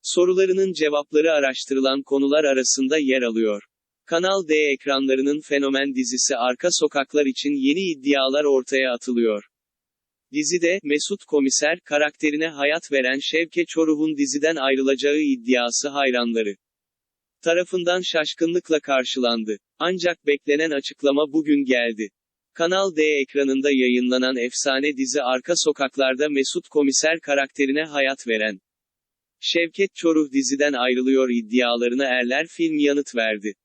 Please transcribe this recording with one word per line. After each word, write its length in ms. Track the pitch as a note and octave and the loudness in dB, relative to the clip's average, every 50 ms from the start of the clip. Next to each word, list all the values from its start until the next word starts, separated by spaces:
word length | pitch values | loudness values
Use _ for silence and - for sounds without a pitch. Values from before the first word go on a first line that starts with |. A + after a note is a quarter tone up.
| _ | _
Sorularının 680 | - - F3+ F3+ F3+ F#3 F#3 F#3+ F#3 F#3 F#3+ F#3+ F#3+ F3+ | -2 2 2 2 4 4 2 2 2 2 0 0 -2 0
cevapları 600 | C#3+ D#3 D3+ D3 D3 C#3+ _ - D3+ D#3 E3 D#3+ | 0 0 0 0 -2 -4 _ 0 2 2 4 2
araştırılan 680 | D3 C#3 C3+ C3 - - - C3+ C3+ C3 C3 C3+ C#3 C3+ | 2 2 0 -2 -4 -6 -4 -2 0 0 0 0 -2 -2
konular 420 | - C#3 C#3 C#3 C#3 C#3+ D#3 D#3 | -2 0 0 2 2 2 4 4
arasında 540 | C#3+ C3+ C3 B2+ - - - C3+ C3 D3+ D#3+ | 4 2 2 2 0 0 0 0 0 0 0
yer 240 | D3 C3 C3 C3 B2 | 2 2 2 2 2
alıyor. 400 | A#2 A2 A2+ A2+ G#2+ G#2 G#2 - _ _ _ _ _ _ _ _ | 0 0 0 0 0 0 -2 -8 _ _ _ _ _ _ _ _
Kanal 420 | - E3 E3 F3+ F#3+ G3 G3 F3+ D3+ | -2 -2 0 0 2 0 0 0 0
D 60 | D#3 | 2
ekranlarının 840 | D3+ D3+ D3 C#3 C3 - C#3+ C#3 C3+ C3+ C3+ C3 C3+ C3+ C#3+ D3 D3+ | 2 2 2 0 -2 -2 -2 -2 0 2 0 2 2 2 0 -2 -2
fenomen 540 | D#3 - D3 C#3+ C#3 C#3 C#3 C#3 C#3 C#3 C3 | -4 -2 -2 0 0 0 0 0 -2 -2 -2
dizisi 420 | B2+ C3 A#2 B2 B2 - - C#3+ | -4 -4 -2 -2 -2 -2 -2 0
Arka 320 | A#2+ A#2+ B2+ B2 - - - | 0 0 -2 -2 0 -2 0
Sokaklar 560 | - - D#3 D3 - C#3+ C3+ _ - D3 D3 | 0 2 0 0 0 -2 -4 _ 0 0 0
için 260 | C3+ B2+ - - C#3+ D3 C#3 C3 C#3 | 0 -2 -2 -4 -2 -2 0 2 2
yeni 220 | D3 F3+ G3 F#3 | 2 2 0 -4
iddialar 540 | D#3+ C3+ B2+ C#3+ C#3+ C#3 C3+ C3 C3+ D3 D3+ | -4 -4 0 0 0 2 2 0 0 0 2
ortaya 480 | C#3+ C#3 C3 B2+ - C#3 C3+ C3+ C3 B2 | 2 2 2 0 0 -2 0 0 0 -2
atılıyor. 520 | A#2+ - - B2 A#2 A#2 A2+ G#2+ G2+ - _ _ _ _ _ _ _ _ _ _ _ _ _ _ _ _ _ - | -4 -4 -4 -2 0 0 0 0 -2 -6 _ _ _ _ _ _ _ _ _ _ _ _ _ _ _ _ _ -6
Dizide, 480 | D3 D3+ D3 E3+ F3 E3 E3+ F#3 G3 - | -4 -4 -2 -2 0 0 0 0 -2 -2
Mesut 420 | D3 C#3+ D3+ - - G3+ G3 - | -2 -2 -2 0 -4 -8 -8 -6
komiser 560 | _ - D3 C#3 C3+ - - D3 D3 - B2 | _ 0 2 2 2 0 0 0 0 -2 -4
karakterine 680 | _ - D3 D3 D3+ D3 - _ - D3+ D3 D3+ D#3+ E3 | _ -4 0 0 0 0 -2 _ -4 -2 -2 -2 -4 -4
hayat 440 | D#3 C#3+ C#3 C#3+ D3+ E3+ - - C#3+ | -4 -2 -2 0 0 -2 -4 -2 -2
veren 260 | C#3 B2+ B2+ C3 C#3 C3+ | 0 0 0 -2 -2 -4
Şevket 460 | - - D#3+ E3+ D#3 - F3 E3+ - | -2 -2 -2 -2 -2 -2 -4 -4 -2
Çoruh'un 480 | - D#3+ D#3+ D#3 D#3 D3 D#3 D#3+ D#3 | 0 0 2 2 2 0 0 -2 0
diziden 400 | C#3+ C#3+ C3+ B2+ D3 C#3+ D#3 E3 | -2 -2 -2 -2 -2 0 0 0
ayrılacağı 600 | D3+ C3+ C3+ C3+ C3 C3+ C3+ C#3 B2+ C3 C#3+ D3 D3+ | 0 0 0 0 2 2 0 0 2 0 0 0 0
iddiası 680 | D#3 C#3+ C3+ B2 A2+ A#2+ B2+ B2 A#2+ A#2+ A#2 - - C#3+ | 0 0 -2 -2 0 0 2 2 2 0 -2 -4 -4 -4
hayranları 680 | C#3 C#3+ C#3 C3+ B2 B2 A#2+ A#2 A2+ A2+ A2 G#2 G2+ _ _ _ _ _ _ _ _ _ _ _ _ _ _ _ _ _ - | -2 0 0 0 0 0 -2 0 -2 -2 -2 -4 -6 _ _ _ _ _ _ _ _ _ _ _ _ _ _ _ _ _ -2
tarafından 580 | E3 E3+ F3 F3+ - - F#3 F3 F3 F3 F#3 | 0 0 0 0 -2 -4 -2 0 0 0 0
şaşkınlıkla 800 | F3+ - - D#3+ D3+ D#3 - - E3 E3 E3+ F3+ - - D#3+ D3+ | -2 -2 -2 -2 -2 -2 -2 -2 -2 0 0 -2 -2 0 -2 -2
karşılandı. 760 | - C#3+ C3+ C3 B2+ - - C3+ B2 A#2+ A#2 A2+ A2 G#2+ G#2+ G2+ _ _ _ _ | 0 0 0 0 0 -2 -2 0 0 0 0 0 -2 -6 -6 -8 _ _ _ _
Ancak 480 | D3+ E3+ F#3 F#3 E3 F3 E3+ _ _ | -4 -2 -2 0 -2 -2 -2 _ _
beklenen 440 | D3 C#3+ C#3 _ - C#3+ D3 D#3 E3 | 0 0 0 _ 0 0 2 2 0
açıklama 640 | D3 C#3 - - - _ - C#3+ C#3 C#3+ D#3 D3 C#3 | -2 -4 -6 -8 -12 _ 0 2 2 2 0 0 0
bugün 320 | D#3+ D3+ D3+ D3 C#3+ C#3 | -2 2 2 2 2 2
geldi. 440 | B2+ B2+ B2 A#2 A#2 A2+ G#2 A2 G2 _ _ _ _ _ _ _ _ _ | 2 2 2 2 -2 -4 -4 -8 -10 _ _ _ _ _ _ _ _ _
Kanal 420 | - E3+ E3+ F#3 F#3+ G3 G3 E3 | -2 -2 0 0 0 0 -2 0
D 60 | D3+ D#3 | 2 2
ekranında 680 | D#3 D3+ C#3+ C#3 - - C#3+ C#3 C3+ C3+ C3+ C3+ D3 | 2 2 0 -2 -2 0 0 0 0 0 0 0 2
yayınlanan 680 | C3+ C3 B2+ B2 B2 B2 B2 B2 B2+ B2+ B2+ B2+ C3 | 2 2 2 4 2 2 2 2 0 0 0 0 -2
efsane 600 | B2 A#2 B2 - - - C#3+ C3+ C3+ C#3 D3+ D3 | -2 -4 -4 -4 -4 -2 -2 -2 0 -2 -2 -2
dizi 260 | B2+ C3+ B2+ B2+ D3 C3 | -2 -4 -2 -2 -2 -2
Arka 300 | B2 C3 B2+ - - F3 | 0 -2 -4 -2 -2 -2
Sokaklar'da 720 | E3 - D#3 D3 - C#3 C3 _ C3+ C3+ C3 C3 B2+ D3 D3+ | 0 0 0 0 0 -4 -4 _ -2 0 0 0 0 -2 0
Mesut 400 | D3 C3+ C3+ - - F3 - - | 0 0 -2 -2 -4 -6 -8 -2
komiser 520 | - D3+ D3 C#3 C3 - - D#3 E3 E3 | 0 2 2 2 2 2 0 0 -2 -2
karakterine 640 | - - C#3+ C#3 C#3 C3+ _ - C#3+ C3+ C3+ D3 D#3+ | -2 -2 -2 -2 -2 -2 _ -2 0 0 0 -2 -4
hayat 460 | D#3+ D3 C#3+ C#3 C3+ C#3 - - A#2+ | -4 -2 -2 0 0 -2 -4 -4 -4
veren 320 | A2+ A2 G#2+ A2 G2+ F#2 _ _ _ _ _ _ _ _ _ _ _ _ _ _ _ _ | -2 -2 -2 -4 -6 -8 _ _ _ _ _ _ _ _ _ _ _ _ _ _ _ _
Şevket 540 | - - - E3+ E3+ E3 _ - G3 G3 _ | -6 -2 0 0 0 -2 _ -2 -2 -2 _
Çoruh 380 | - - E3 D#3+ D#3 D3+ C#3 B2+ | -2 0 2 2 2 2 2 0
diziden 400 | C#3 C3+ B2 C#3 C#3 D3 D3 C#3+ | -2 0 0 0 0 0 0 0
ayrılıyor 560 | B2+ B2 B2+ B2 B2+ B2+ C3 C3+ C3 C3 B2+ | 0 0 0 0 0 2 2 2 2 2 2
iddialarına 720 | A#2+ A#2+ A2+ G#2 A2+ B2+ B2 A#2+ A#2+ A#2+ A#2+ A#2+ A#2+ C3 C#3 | 0 -2 -2 0 0 2 2 2 0 0 0 0 0 0 0
Erler 420 | C3 B2 B2+ B2 A#2+ B2+ C#3+ D#3+ E3+ | 0 0 0 0 0 -2 -2 -4 -6
Film 280 | - - E3 D#3+ D#3 D3+ | -4 -4 -2 -2 0 2
yanıt 380 | D3 C#3+ C#3+ C#3+ C#3 - - | 2 2 2 0 -2 -4 -4
verdi. 380 | A#2+ A2+ A2 G#2+ G#2+ G2 G#2+ G2+ _ | -2 -2 -2 -4 -4 -6 -10 -10 _